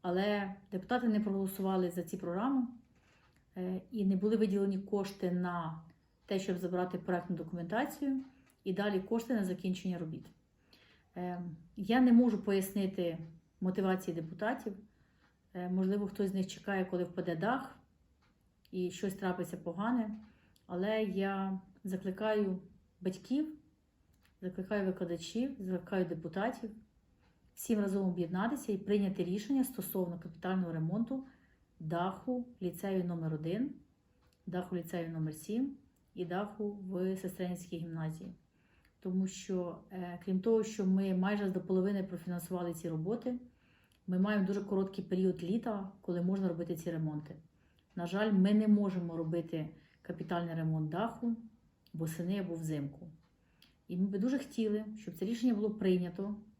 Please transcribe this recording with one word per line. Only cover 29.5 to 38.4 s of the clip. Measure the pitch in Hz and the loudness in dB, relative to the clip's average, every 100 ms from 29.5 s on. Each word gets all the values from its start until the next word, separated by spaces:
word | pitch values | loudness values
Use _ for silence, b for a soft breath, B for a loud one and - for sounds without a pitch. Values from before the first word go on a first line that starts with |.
| 269 | 2
стосовно | 262 - 185 190 175 170 | 2 -2 -4 -2 -2 -4
капітального | 165 - 180 185 170 | -10 -6 0 0 0
ремонту | 165 160 202 226 269 B B B B _ _ | 0 0 0 0 -2 B B B B _ _
даху | 156 170 185 - - 247 240 - | -2 0 0 -2 -4 -4 -4 -4
ліцею | 180 165 196 190 | -6 -4 -2 0
номер | 175 170 160 | 0 -2 -2
один, | 151 160 202 285 - - _ _ _ _ _ - | -2 -2 0 -2 -4 -18 _ _ _ _ _ -4
даху | 175 180 180 | -4 -2 -4
ліцею | 165 180 165 | -4 -4 -4
номер | 165 156 | -2 -2
сім | 151 - 226 277 - - _ _ | -4 -4 -2 -2 -4 -20 _ _
і | - 175 | -8 -2
даху | 180 208 - 208 208 | -2 -4 -4 -4 -4
в | 185 185 185 190 | -6 0 0 0
Сестринській | 185 - 180 175 - 165 | -4 -4 -4 -4 -6 -8
гімназії. | 165 160 160 160 - - | -6 -4 -4 -6 -12 -14